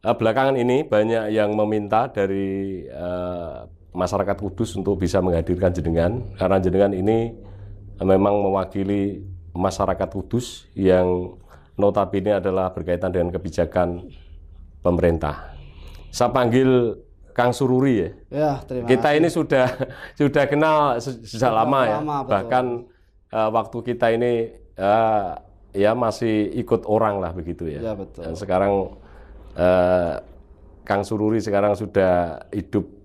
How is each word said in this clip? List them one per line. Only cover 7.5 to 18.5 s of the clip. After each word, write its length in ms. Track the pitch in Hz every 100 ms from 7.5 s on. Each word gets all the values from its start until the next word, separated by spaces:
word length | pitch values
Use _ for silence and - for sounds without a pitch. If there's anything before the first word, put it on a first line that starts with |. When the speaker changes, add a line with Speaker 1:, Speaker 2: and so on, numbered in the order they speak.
| - - - - -
Speaker 1:
eh, 60 | 95
memang 320 | 95 101 104
mewakili 800 | 98 95 92 101 98 101 98 101 - - -
masyarakat 560 | - 95 - 95 92 92
Kudus 580 | 98 92 117 123 - -
yang 680 | - 95 90 90 90 90 - - - -
notabene 640 | - 101 101 95 101 95 101
adalah 320 | 92 95 92
berkaitan 400 | - 82 87 92
dengan 200 | 90 87
kebijakan 760 | 87 87 82 85 - 87 87 - - - - - - - -
pemerintah. 760 | 87 87 87 82 78 76 - - - - - - -
Saya 200 | - 120
panggil 640 | 123 120 120 131 127 120 101 - - -
Kang 160 | - 123
Sururi 440 | 120 131 127 135
ya. 160 | 117 85 - -
Speaker 2:
Ya, 220 | 143 151